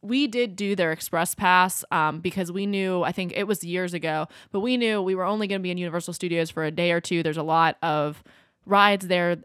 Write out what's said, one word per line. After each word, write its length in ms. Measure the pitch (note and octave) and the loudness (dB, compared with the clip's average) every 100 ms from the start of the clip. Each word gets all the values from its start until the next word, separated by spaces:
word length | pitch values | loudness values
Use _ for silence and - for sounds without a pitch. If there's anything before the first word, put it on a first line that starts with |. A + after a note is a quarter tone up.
we 240 | G3+ B3+ C#4+ | -4 -2 0
did 280 | A#3+ A#3+ F#3 | 0 -2 -2
do 200 | G3+ G3 | -2 0
their 160 | E3 | 0
Express 420 | D#3+ - E3+ F3 - | -2 -4 -2 -2 0
Pass, 480 | F#3+ F3+ F#3 - - | 4 6 4 0 -2
um, 280 | E3 D#3 D#3 | 0 0 -2
because 300 | F3+ F#3+ F3 | -4 -4 -4
we 140 | F#3 G3+ | -4 -4
knew, 340 | G3+ F#3+ F3+ | -2 -2 0
I 80 | E3+ | -2
think 220 | F3 F3+ - | -2 -6 -4
it 120 | G3+ | -4
was 160 | G#3 | -4
years 300 | E3+ F3+ F3+ F3 | -2 -4 -2 -4
ago, 320 | D#3+ D#3 E3 - - | -2 -2 -4 -10 -8
but 80 | G3+ | -4
we 160 | A#3+ B3+ | 0 2
knew 240 | A#3 G#3+ | 2 0
we 140 | F#3+ F#3+ | 0 0
were 100 | F#3 | 0
only 220 | G#3+ G#3 | -2 -2
gonna 120 | G3 | -2
be 120 | F3+ | -2
in 60 | F3+ | -4
Universal 340 | F3 E3+ E3 | -4 -4 -6
Studios 360 | E3+ F3+ E3+ D#3+ | -6 -2 0 -2
for 120 | - | -2
a 80 | D#3 | -4
day 200 | D#3 F3 | 0 2
or 100 | E3+ | 0
two. 200 | - E3+ | 0 0
There's 140 | D#3+ D#3 | 0 -2
a 60 | |
lot 340 | D#3 D#3+ E3 - | 0 4 4 2
of 420 | E3 D3+ D3 D3 - _ _ _ - | -2 0 -2 -4 -18 _ _ _ 2
rides 420 | G3+ G3+ G3+ F#3 | 6 6 4 2
there, 300 | F3+ F3 F3 | 2 2 0